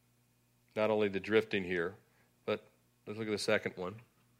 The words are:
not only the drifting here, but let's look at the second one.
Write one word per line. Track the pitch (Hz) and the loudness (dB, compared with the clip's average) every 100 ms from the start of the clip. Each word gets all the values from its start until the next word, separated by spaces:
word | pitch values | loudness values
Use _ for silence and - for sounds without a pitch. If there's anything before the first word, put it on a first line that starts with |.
| _ _ _ _ _ _ _ 107 | _ _ _ _ _ _ _ -2
not | 107 | 2
only | 107 104 | 2 2
the | 95 | 0
drifting | 92 110 107 104 | 4 2 4 -2
here, | 90 90 85 101 _ _ _ _ | 0 0 -2 -4 _ _ _ _
but | - 107 - _ _ _ - | -4 -4 -6 _ _ _ -12
let's | 107 | -8
look | 110 | -4
at | |
the | 101 | -2
second | - 104 104 92 | 2 2 0 -6
one. | 90 110 - _ _ | -8 -8 -18 _ _